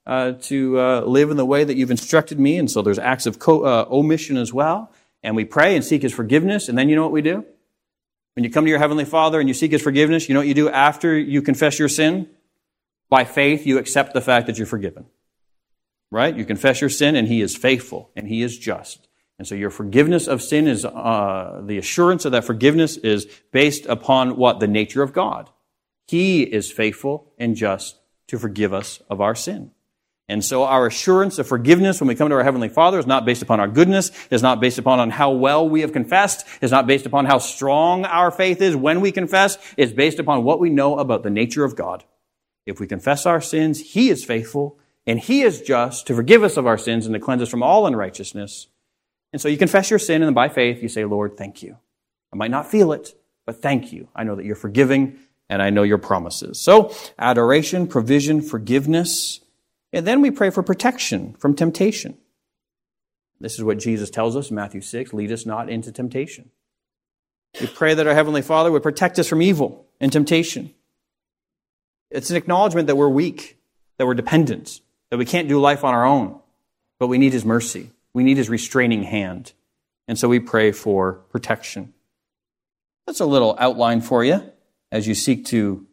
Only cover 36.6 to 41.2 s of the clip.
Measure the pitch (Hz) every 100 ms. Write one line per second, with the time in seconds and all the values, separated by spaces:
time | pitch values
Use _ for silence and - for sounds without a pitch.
36.6 | 123 131 120 139 135 139 135 131 - -
37.6 | 139 147 170 185 190 170 175 175 185 175
38.6 | 190 143 143 175 196 190 170 190 196 -
39.6 | - - 123 104 151 156 151 139 120 165
40.6 | 170 143 143 143 131 110